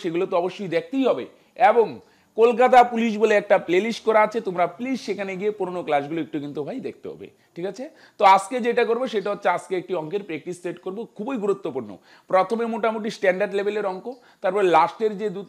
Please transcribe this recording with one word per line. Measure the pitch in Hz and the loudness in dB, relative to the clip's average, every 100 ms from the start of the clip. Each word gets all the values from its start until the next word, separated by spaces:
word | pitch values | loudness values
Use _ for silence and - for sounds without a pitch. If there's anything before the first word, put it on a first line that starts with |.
সেগুলো | 175 170 190 | -2 -4 -2
তো | 180 | -2
অবশ্যই | 180 180 190 165 | -2 -6 -4 -4
দেখতেই | - 269 240 | -2 0 0
হবে, | 139 104 _ _ - 196 | 0 -4 _ _ 2 4
এবং | 233 196 117 - _ _ - | 6 2 -2 -20 _ _ 2
কলকাতা | 233 220 247 247 240 | 2 4 6 8 6
পুলিশ | 226 233 208 | 2 -2 2
বলে | 220 208 | 2 2
একটা | 202 190 - | 4 2 4
প্লেলিস্ট | 180 226 - 220 | 0 0 -2 2
করা | 214 214 | 4 4
আছে, | 233 185 | 0 -4
তোমরা | 175 175 - | -2 -2 -2
প্লিজ | 254 254 - | -6 -6 -6
সেখানে | 202 190 185 | -6 -6 -6
গিয়ে | 208 208 | -4 -4
পুরোনো | 180 180 160 | -6 -6 -2
ক্লাসগুলো | 147 143 160 151 | -2 -2 -6 -6
একটু | 156 | -8
কিন্তু | 143 143 143 | -8 -8 -8
ভাই | 247 120 | -8 -10
দেখতে | - 90 | -12 -14
হবে, | 76 98 _ _ 170 | -14 -18 _ _ -10
ঠিক | 190 | -10
আছে? | 196 302 - - - | -10 -14 -18 -14 4
তো | 196 196 | 6 6
আজকে | - 254 233 | 4 -2 0
যেটা | 240 220 | 2 0
করবো, | 233 262 | 0 -2
সেটা | 208 196 | -2 -4
হচ্ছে | 202 190 - | -2 0 -2
আজকে | - 185 | -4 -6
একটি | - 180 | -4 -6
অঙ্কের | 156 202 196 | -4 -8 -8
প্র্যাকটিস | 151 170 175 | -10 -10 -10
সেট | 175 170 190 | -10 -10 -10
করবো, | 202 226 - | -10 -12 -10
খুবই | 220 254 | -8 -4
গুরুত্বপূর্ণ। | 196 190 165 127 104 90 _ _ - | -2 -2 -6 -8 -10 -14 _ _ 0
প্রথমে | 185 185 226 233 | 2 2 -2 -4
মোটামুটি | 226 226 220 208 - | -2 -2 -2 -6 0
স্ট্যান্ডার্ড | 190 185 208 196 | 0 2 0 -2
লেভেলের | 202 208 202 | -2 -4 -4
অঙ্ক, | 185 233 269 _ _ | -6 -12 -16 _ _
তারপর | 190 202 185 160 | -2 2 4 6
লাস্টের | 170 - 220 196 | 4 0 -4 -2
যে | 214 | -6
দু | 185 | -6